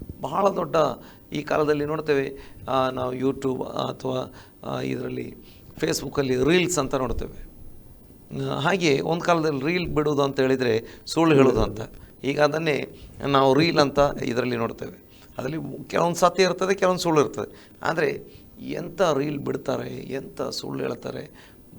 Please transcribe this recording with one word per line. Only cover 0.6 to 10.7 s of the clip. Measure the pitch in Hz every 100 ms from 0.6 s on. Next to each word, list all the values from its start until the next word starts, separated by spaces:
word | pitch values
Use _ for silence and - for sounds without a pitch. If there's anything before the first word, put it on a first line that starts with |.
| 160 160 143 113 - - -
ಈ | 147
ಕಾಲದಲ್ಲಿ | - 147 151 147 147
ನೋಡ್ತೇವೆ, | 156 156 143 135 - - - -
ಆ, | 131 131
ನಾವು | 127 127
YouTube | 127 131 135 135 127
ಅಥವಾ, | - - 127 127 131 127 131 - - -
ಆ, | - 135
ಇದರಲ್ಲಿ | 67 64 64 127 123 - - - - -
Facebook-ಅಲ್ಲಿ | 160 160 139 147 135 127
ರೀಲ್ಸ್ | 139 180 160 135
ಅಂತ | 131 135
ನೋಡ್ತೇವೆ. | 127 113 - - - - - - - - - - - 135
ಆ, | 131 135
ಹಾಗೆ | 151 190 170 139
ಒಂದು | - 170
ಕಾಲದಲ್ಲಿ | 175 170 156 139 143
ರೀಲ್ | 180 165
ಬಿಡೋದು | 143 151 143
ಅಂತ | 139 139
ಹೇಳಿದರೆ | 131 131 123